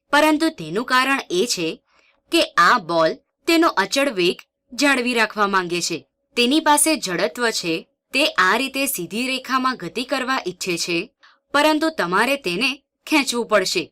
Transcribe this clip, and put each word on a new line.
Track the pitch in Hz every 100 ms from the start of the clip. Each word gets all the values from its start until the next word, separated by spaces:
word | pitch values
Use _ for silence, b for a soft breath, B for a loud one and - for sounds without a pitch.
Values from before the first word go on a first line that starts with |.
| -
પરંતુ | 285 311 302 320
તેનું | 320 156 185 254
કારણ | 254 269 269 -
એ | 175 240
છે | - 160 220 _ _ _ _ -
કે | 233 - -
આ | 175 240
બોલ | 160 170 160 254 _ _ -
તેનો | 330 330 -
અચળ | 294 277 277
વેગ | 196 175 - - _ _
જાળવી | 233 285 262 240 233
રાખવા | 214 214 202
માંગે | 196 175 175
છે. | - 156 - _ _ -
તેની | 240 302 311
પાસે | 294 - -
જડત્વ | 190 170 214 - 233
છે, | 220 175 160 - _ _
તે | 262 302 -
આ | 185 220
રીતે | 269 269 277
સીધી | - 170 208 254
રેખામાં | 262 262 262 262 254
ગતિ | 170 214 254
કરવા | 269 254 262
ઈચ્છે | 180 175 185 170
છે, | - 170 214 _ b b _
પરંતુ | 277 302 311 320
તમારે | 311 175 190 240 277
તેને | 180 175 262 285 _ _ -
ખેંચવું | 302 262 240 190
પડશે | 208 185 180 139